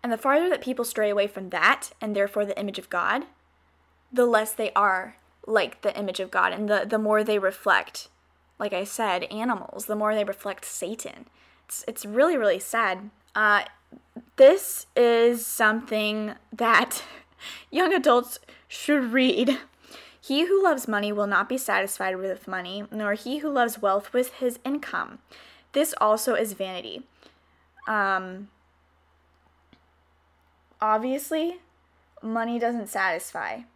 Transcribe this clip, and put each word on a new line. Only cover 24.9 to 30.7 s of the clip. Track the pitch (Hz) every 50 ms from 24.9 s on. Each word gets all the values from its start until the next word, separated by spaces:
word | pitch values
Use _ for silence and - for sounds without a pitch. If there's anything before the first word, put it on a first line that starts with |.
| - 175 - - - - _ _ - - - - - _ _ _ -
This | 277 302 311 - -
also | - 214 214 220 220 - 233
is | - 220 214 196
vanity." | - 196 190 185 180 - 113 80 - 262 _ _ _ _ - _ _ _ _ _ _ _ _ _ - - -
Um, | 220 214 202 196 190 185 185 185 185 185 202 202 _ _ _ _ _ _ _ _ _ _ _ _ _ _ _ _ _ _ _ _ _ _ _ _ _ _ _ _ _ _ _ _ _ _ _ _ _ _ _ _ _ _ _ _